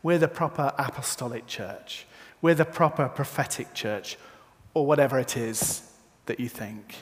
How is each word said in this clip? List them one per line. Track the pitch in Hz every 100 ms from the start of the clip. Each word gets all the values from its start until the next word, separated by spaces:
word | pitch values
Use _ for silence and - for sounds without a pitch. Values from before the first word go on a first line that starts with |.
We're | 160 170
the | 160
proper | - 156 - 139 -
apostolic | 131 - - - 123 117 117
church. | - 92 - - - - - - _
We're | 160 160
the | 160
proper | - 160 - 135
prophetic | - 143 - 131 - -
church, | - 110 104 - - - - _ _ -
or | 160 143
whatever | 147 139 135
it | 123 123
is | 113 110 - - - _ _ _ -
that | -
you | 120
think. | - 104 107 101 -